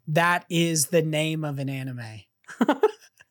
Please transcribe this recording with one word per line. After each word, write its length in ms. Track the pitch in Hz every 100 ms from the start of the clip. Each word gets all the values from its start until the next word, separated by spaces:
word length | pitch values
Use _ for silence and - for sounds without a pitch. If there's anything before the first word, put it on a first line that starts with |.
| -
That 380 | 156 170 175 -
is 380 | 170 170 160 135
the 160 | 170
name 420 | 160 151 156 156
of 140 | 151 139
an 100 | 135
anime. 520 | 135 131 123 113 110 - _
<laughs> 200 | - - 247 277 415 - _ _ _